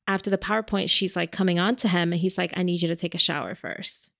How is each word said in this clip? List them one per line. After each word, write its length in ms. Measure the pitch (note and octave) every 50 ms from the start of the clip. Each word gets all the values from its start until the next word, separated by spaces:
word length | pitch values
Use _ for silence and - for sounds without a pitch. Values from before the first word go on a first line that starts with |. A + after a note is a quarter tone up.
| _ -
After 220 | G3 F#3+ - G3+
the 80 | F#3+ F#3+
PowerPoint, 520 | - - G#3 A3 A3 - - G3 - F3
she's, 260 | - - G3 F3+ -
like, 160 | F3+ E3+ F3 -
coming 260 | - F#3+ F3+ F3 E3+
on 160 | F3+ G#3 B3 -
to 100 | - G#3
him 240 | F3 F3 E3+ E3+ E3+
and 80 | E3+
he's 160 | E3+ F#3 - -
like, 160 | F3+ E3+ -
"I 60 | F3+ F3+
need 180 | F3+ F3 E3+ E3+
you 40 | E3
to 80 | E3+
take 200 | E3+ - E3+ -
a 20 | E3+
shower 380 | - - D#3+ D3 C3 - -
first." 540 | - - - - - G#3 - - - - - _ -